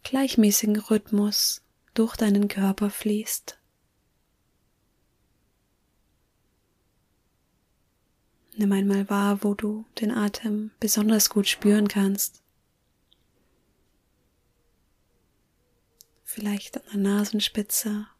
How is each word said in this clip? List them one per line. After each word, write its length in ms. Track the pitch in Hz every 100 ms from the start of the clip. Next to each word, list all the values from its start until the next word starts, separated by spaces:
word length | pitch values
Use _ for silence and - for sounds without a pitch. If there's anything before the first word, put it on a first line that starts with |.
gleichmäßigen 720 | - 262 269 - 214 202 214 208
Rhythmus 840 | - 214 - 202 208 202 - - _ _ _
durch 220 | - 226 -
deinen 320 | 214 202 202
Körper 420 | 202 196 196 208
fließt. 680 | - 214 208 220 - - - _ _ _ _ _ _ _ _ _ _ _ _ _ _ _ _ _ _ _ _ _ _ _ _ _ _ _ _ _ _ _ _ _ _ _ _ _ _ _ _ _ _ _ _ _ _ _ _ _ -
Nimm 160 | 202
einmal 360 | 196 196 196 196
wahr, 320 | 202 202 202
wo 120 | 208
du 300 | 202 208 214 226 -
den 100 | 214
Atem 600 | 220 208 - 226 214 214 _
besonders 500 | 220 - 214 220 208
gut 180 | 208 196
spüren 400 | - 208 208 202
kannst. 540 | 208 196 196 - - _ _ _ _ _ _ _ _ _ _ _ _ _ _ _ _ _ _ _ _ _ _ _ _ _ _ _ _ _ _ _ _ _ _ _ _ - _
Vielleicht 520 | - - 208 202 - -
an 80 | -
der 40 | 202
Nasenspitze 1080 | 196 202 208 208 - - 208 - 220 208 214